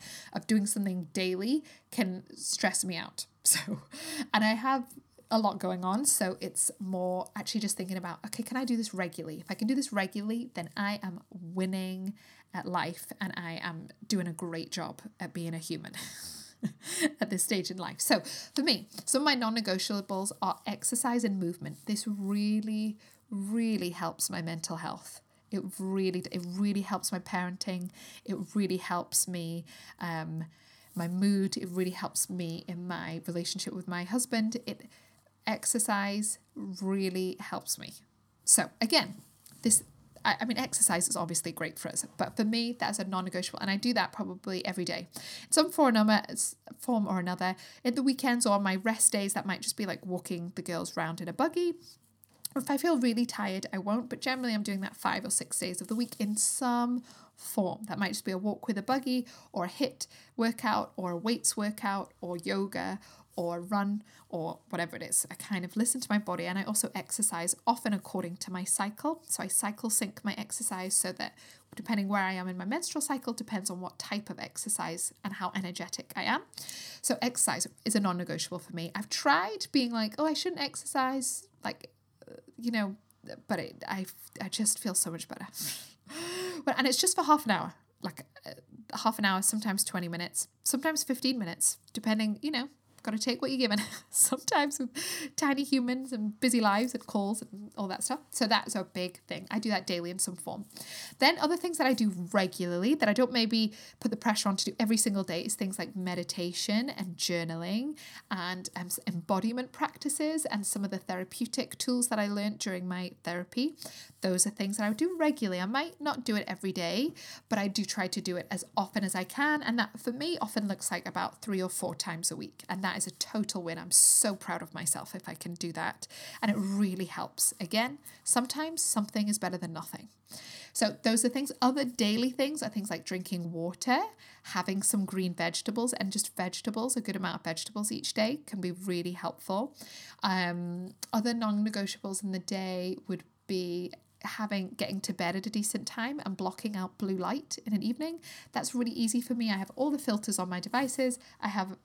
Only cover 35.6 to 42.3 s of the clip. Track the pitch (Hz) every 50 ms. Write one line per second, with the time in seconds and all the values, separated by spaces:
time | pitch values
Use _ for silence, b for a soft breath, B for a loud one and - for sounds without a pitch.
35.6 | - - - 233 - - 208 202 202 202 202 214 208 214 - - _ _ - -
36.6 | 202 196 185 180 196 190 196 196 190 185 185 185 185 185 - - 202 - - -
37.6 | - - - - - - - - - _ _ _ _ _ _ _ - - - -
38.6 | - - - - 233 220 339 294 - - - - - - - _ - - - -
39.6 | - 233 - - - - - - - - - - - 208 - - 226 - 226 240
40.6 | 262 254 - - - - 185 175 175 - - - 170 160 170 - - 170 170 -
41.6 | 160 - - - - - - - - - - - - -